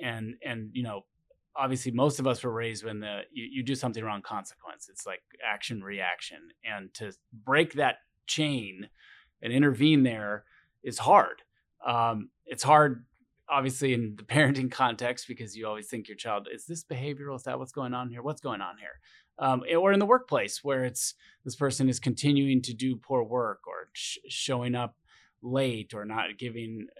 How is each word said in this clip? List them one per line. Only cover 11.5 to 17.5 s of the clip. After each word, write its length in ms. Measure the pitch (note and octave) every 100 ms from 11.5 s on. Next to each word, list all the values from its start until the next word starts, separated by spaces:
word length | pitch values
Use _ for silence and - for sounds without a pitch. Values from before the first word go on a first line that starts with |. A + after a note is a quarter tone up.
| _ _ _ -
Um, 440 | A#2+ A#2 A2 - _ -
it's 180 | -
hard, 420 | C#3 D3+ D3 A#2+ - _ _ _ -
obviously, 440 | C#3 C3 C3 C#3
in 220 | A#2+ A2 G#2
the 80 |
<laughs> 120 | G2+ C#3+
parenting 360 | C#3 C3+ C3
context, 560 | - B2+ A2 A#2+ B2 -
because 280 | B2 A2 G#2+
you 120 | A2
always 200 | G#2+ G#2
think 200 | A#2 G2+
your 100 | G2+
child, 300 | A#2 G#2 G2+
"Is 140 | A#2+ -
this 180 | E3
behavioral? 520 | - B2+ C#3+ C#3 C#3+ C3
Is 80 |
that 160 | C3+